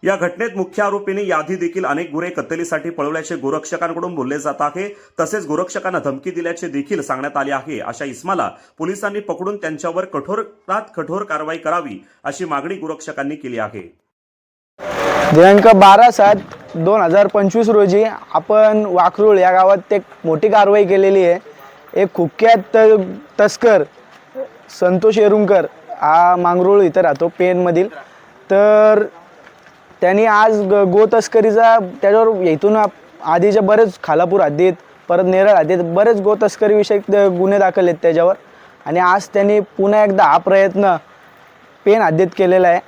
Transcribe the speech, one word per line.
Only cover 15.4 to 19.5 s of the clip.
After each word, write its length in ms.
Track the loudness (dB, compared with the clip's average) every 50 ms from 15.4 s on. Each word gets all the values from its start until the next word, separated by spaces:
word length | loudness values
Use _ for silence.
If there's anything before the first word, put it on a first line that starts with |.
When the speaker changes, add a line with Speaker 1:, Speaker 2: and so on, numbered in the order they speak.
| 6 6 6 6 6 6 6
Speaker 2:
बारा 340 | 8 8 6 8 8 6 4
सात 260 | 4 4 2 2 2 0 -2 -12 -20 -20 -20 -16 -10
दोन 260 | -4 -2 0 0 0
हजार 260 | 0 2 2 2 2
पंचवीस 420 | 2 2 0 0 0 0 0 0 2
रोजी 360 | 2 2 2 2 2 0 0 0 -4 -10 -16 -6 -6
आपण 520 | -6 -2 0 2 4 4 4 4 2 -2
वाखरुळ 520 | -2 0 0 0 0 0 2 2 4 4 4
या 140 | 4 2